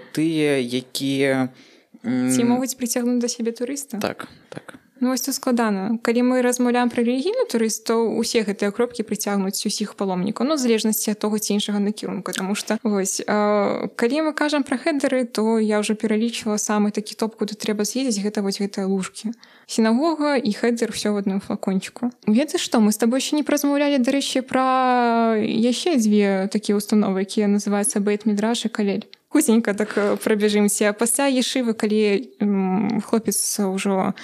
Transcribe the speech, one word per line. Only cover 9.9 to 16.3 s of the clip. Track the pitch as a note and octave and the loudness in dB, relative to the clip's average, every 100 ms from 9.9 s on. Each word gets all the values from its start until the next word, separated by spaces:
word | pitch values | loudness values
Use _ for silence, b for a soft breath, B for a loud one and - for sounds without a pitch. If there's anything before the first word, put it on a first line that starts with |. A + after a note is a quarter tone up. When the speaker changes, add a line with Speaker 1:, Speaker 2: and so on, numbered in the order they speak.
| - | -4
Speaker 2:
паломнікаў, | G3 F3+ G3 A3 B3+ | -4 -2 -2 -2 0
ну, | |
у | D#4 | 0
залежнасці | B3 A3 A3 G#3+ - | 2 2 0 0 -2
ад | G#3 | -2
таго | G#3+ G#3 | -2 -2
ці | - G#3 | 0 -2
іншага | G#3 G#3 | 0 0
накірунку, | G3+ G#3+ - F#3+ F3+ | -2 -2 -6 -6 -4
таму | F3 F#3+ | -2 -2
што, | G#3 - A3 A3 | -4 -4 -4 -2
вось, | G3+ F#3+ - - | -2 -2 -4 -2
а, | G#3 G#3 G#3 G3+ - G3+ - | 0 2 2 0 -2 -6 -2
калі | A#3 D4 D#4 | 0 0 -2
мы | D4+ | 0
кажам | D4+ D4 | 0 0
пра | - B3 | 0 -2
хедары, | E4 C#4+ C#4 C4 A#3+ | -2 0 0 0 -2
то | - A3 A3+ | 0 0 2
я | G#3+ G#3 | 2 2
ўжо | G#3 G#3+ | 0 -2
пералічыла | A3 G#3+ A#3 | 0 0 -2